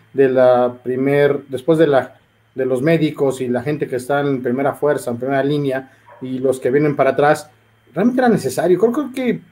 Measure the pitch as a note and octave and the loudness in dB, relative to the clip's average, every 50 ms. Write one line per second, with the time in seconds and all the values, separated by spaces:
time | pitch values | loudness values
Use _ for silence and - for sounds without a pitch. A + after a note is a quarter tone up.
0 | _ _ - C3+ C#3 C3 B2+ C3 B2+ B2 B2 B2 B2 B2 B2 - - B2 B2+ B2 | _ _ 0 2 2 4 4 4 6 6 6 4 2 0 -2 -6 -8 -6 -4 -2
1 | C3 C#3 C#3+ C#3+ C#3+ C#3 C#3 C#3+ - - C3 A#2+ - E3 D#3+ D#3 E3 D3 C#3 B2+ | 0 0 2 4 2 2 2 -2 -6 -10 -10 -4 0 0 2 4 4 4 4 2
2 | C3 - - _ _ _ _ _ _ _ - C3 C3 B2+ C3 B2 C3+ - B2+ A#2+ | 0 -2 -8 _ _ _ _ _ _ _ -6 -4 -2 -2 0 0 2 2 2 2
3 | D#3 D3 - - C#3+ C3+ B2+ B2+ B2+ A#2+ B2 A#2+ A#2 D3 D#3 D3 C#3+ - C3 B2 | 2 0 -2 0 -2 -2 -2 -2 -4 -4 -4 -4 -2 -4 -4 -4 -4 -6 -6 -6
4 | B2 - C#3+ C#3+ C#3+ C#3+ C#3 B2 B2+ B2 B2 C3+ C#3 C3 B2 - D3 D3 C#3+ C3+ | -4 -2 -2 -2 0 -2 -2 -2 -2 -4 -2 -2 -2 -4 -2 -2 -2 -2 -2 -2
5 | - B2+ A#2+ A#2 B2+ C3+ C#3 C3+ C3+ C#3+ D3+ D3 C#3+ C3+ B2+ C3+ C3 - _ _ | -4 -8 -8 -6 -4 -4 -2 -2 0 0 -2 -2 -2 -2 -4 -6 -6 -10 _ _
6 | _ - - - C3 B2+ C3 B2+ B2+ C3 B2+ - - B2+ B2+ D3 D3+ D3 C#3 - | _ -20 -20 -14 -12 -10 -6 -4 -2 -2 -2 -2 -2 0 0 2 2 0 0 0
7 | C3 C3+ C3 C#3+ C#3+ D3 D#3 D3+ - - _ _ _ _ _ _ _ _ - D#3+ | 0 0 2 2 2 2 2 0 -4 -14 _ _ _ _ _ _ _ _ -4 -2
8 | G#3+ B3 B3+ C4 B3+ A#3+ G3+ D#3 - B2+ - D3+ D3 F3+ F3+ F3 G#3+ A#3+ A#3+ D4+ | 0 0 0 2 2 2 2 0 -2 -4 -4 -2 0 2 2 2 2 0 0 -2
9 | C#4+ - - C4 B3+ A#3 F#3 D#3+ - _ | -4 -6 -6 -4 -4 -2 -4 -4 -8 _